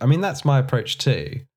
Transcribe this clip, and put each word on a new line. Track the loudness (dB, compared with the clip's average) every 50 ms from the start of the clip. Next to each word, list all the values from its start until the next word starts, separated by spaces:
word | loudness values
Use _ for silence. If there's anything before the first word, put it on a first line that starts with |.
I | 2
mean, | 2 2 2
that's | 2 -2 -4 -2 0
my | 2 2 2
approach | 2 2 -2 -2 -2 -4 -6
too. | -2 0 0 0 0 -4 -6 -8 -10 -12 -14 _